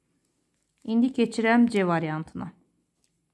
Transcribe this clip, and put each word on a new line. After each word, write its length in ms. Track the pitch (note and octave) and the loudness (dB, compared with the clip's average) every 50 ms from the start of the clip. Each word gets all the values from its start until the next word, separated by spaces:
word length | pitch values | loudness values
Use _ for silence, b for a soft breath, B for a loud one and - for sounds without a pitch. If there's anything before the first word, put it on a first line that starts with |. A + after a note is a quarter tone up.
| _ _ _ _ _ _ _ _ _ _ _ _ _ _ _ _ _ | _ _ _ _ _ _ _ _ _ _ _ _ _ _ _ _ _
İndi 220 | - A3 A#3 A#3+ | -4 0 0 0
keçirəm 640 | C4 B3+ - A#3 A3+ A#3 - A3 A3+ A3+ A#3+ A#3+ A#3 | 0 2 0 -2 -2 0 -2 0 2 4 4 4 4
C 160 | A3+ G3+ F#3+ | 2 0 0
variantına. 720 | F3+ E3+ E3 E3 D#3 D#3 D#3 D#3 - - - - E3 - _ _ _ _ _ _ _ _ _ _ _ _ _ _ _ | 0 0 -2 -2 -4 -6 -6 -8 -10 -12 -12 -12 -12 -14 _ _ _ _ _ _ _ _ _ _ _ _ _ _ _